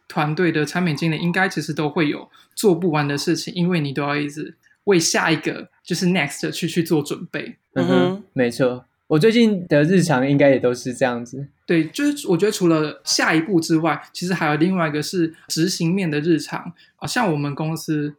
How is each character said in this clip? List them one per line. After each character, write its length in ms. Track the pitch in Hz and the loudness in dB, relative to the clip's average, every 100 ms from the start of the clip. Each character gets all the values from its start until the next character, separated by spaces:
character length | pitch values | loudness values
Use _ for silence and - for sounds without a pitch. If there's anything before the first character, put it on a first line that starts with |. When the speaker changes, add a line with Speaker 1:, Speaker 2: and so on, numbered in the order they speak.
| _ | _
Speaker 1:
团 260 | - 151 | -4 -2
队 160 | 156 175 | 0 0
的 140 | 156 147 | 0 -2
产 180 | 180 | -2
品 100 | 180 139 | -2 0
经 140 | 165 | -2
理， 60 | 151 | -2
应 120 | 170 | -2
该 180 | 185 190 | 0 0
其 140 | 170 | -2
实 100 | 147 | -6
都 160 | 151 151 | -4 -2
会 200 | 180 151 | 0 -2
有 200 | - - _ _ | -2 -10 _ _
做 200 | - 214 | 0 2
不 160 | 165 180 | 2 2
完 160 | 151 143 | 0 0
的 100 | 143 | -2
事 200 | 180 160 | -2 -2
情， 180 | - | -4
因 140 | 180 175 | -2 0
为 120 | 175 | 0
你 120 | 143 | -2
都 100 | 139 | -4
要 140 | 143 147 | -4 -2
一 120 | 147 | -4
直 280 | 151 135 - _ _ | -8 -14 -16 _ _
为 140 | - 180 | 2 4
下 320 | 165 214 175 | 4 0 2
一 60 | 156 | 0
个， 340 | 160 - - _ | -2 -6 -12 _
就 100 | - | -8
是 120 | 180 180 | 0 2
next 440 | 185 147 - 156 | 2 0 -4 -6
去， 180 | 151 165 | -4 -4
去 140 | 175 | -2
做 200 | 160 160 | 0 0
准 220 | 139 - - | -2 -8 -10
备。 300 | 147 - - _ | -10 -12 -16 _
Speaker 2:
嗯 120 | - 175 | -2 2
哼， 80 | |
Speaker 3:
嗯 160 | 180 180 196 | 4 2 0
哼。 80 | - | -8
Speaker 2:
没 180 | 139 120 | -2 -2
错。 360 | 120 127 127 - _ - | 2 0 -2 -12 _ -2
我 80 | 156 | 4
最 140 | 220 | 4
近 340 | 226 226 196 180 | 6 4 2 2
的 160 | 147 | 2
日 180 | 151 190 | 4 4
常 260 | 165 131 135 | 4 2 2
应 80 | 143 | 4
该 140 | 143 | 6
也 80 | 127 | 6
都 160 | 123 | 2
是 180 | 123 127 | -2 -6
这 140 | 120 127 | -2 -2
样 180 | 120 | -2
子。 220 | 120 127 143 _ | -8 -12 -14 _
Speaker 1:
对， 220 | - 170 156 | 0 0 0
就 200 | - 285 | -2 -2
是 160 | 285 202 | -2 -2
我 100 | 175 | 0
觉 80 | |
得 60 | 208 | 0
除 160 | 208 175 | 2 2
了 340 | 156 151 - | 2 0 -6
下 280 | - - 240 | -4 -2 2
一 80 | 165 | 2
步 200 | 160 175 | 2 0
之 180 | 165 160 | 2 0
外， 220 | 165 147 - | 2 -2 -8
其 140 | - 180 | -8 -4
实 80 | |
还 140 | 185 160 | -2 0
有 80 | 147 | 2
另 180 | 175 | 2
外 140 | 185 160 | 2 0
一 20 | |
个 100 | 151 | -2
是 320 | 147 190 160 - - | -4 -2 -2 -4 -8
执 220 | 160 160 | -2 0
行 260 | - 165 | 0 0
面 160 | 190 175 | 0 0
的 80 | 147 | -2
日 220 | 160 156 | 2 0
常。 320 | - 165 175 - _ - | 0 -10 -10 -18 _ -12
啊， 100 | 151 | -6
像 240 | 254 214 | -2 0
我 60 | 151 | 0
们 180 | 143 | -4
公 220 | 139 156 160 | -4 -6 -6
司， 400 | - 151 147 | -4 -4 -4